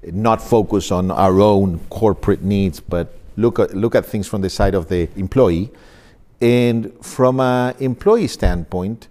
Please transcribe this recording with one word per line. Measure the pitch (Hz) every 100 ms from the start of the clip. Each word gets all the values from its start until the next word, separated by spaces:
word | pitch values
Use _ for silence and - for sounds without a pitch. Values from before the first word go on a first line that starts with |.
not | - 87 110 110
focus | - 117 95 104 -
on | 90 92
our | - 95 92
own | 104 98 98 82 -
corporate | - 110 95 - 98
needs, | 95 101 98 -
but | - 87 82 - - -
look | 120 113
at, | 98
look | 95 113 120
at | 90
things | 110 95
from | 104
the | 95
side | - 101 95
of | 82
the | 90 82 -
employee. | 95 131 113 82 104 - - - - _ - _
And | 120 123 120 117 110 -
from | - - 127 131
an | 131 127 123 127
employee | 135 120 202 226 151
standpoint, | - - 87 82 90 92 117 -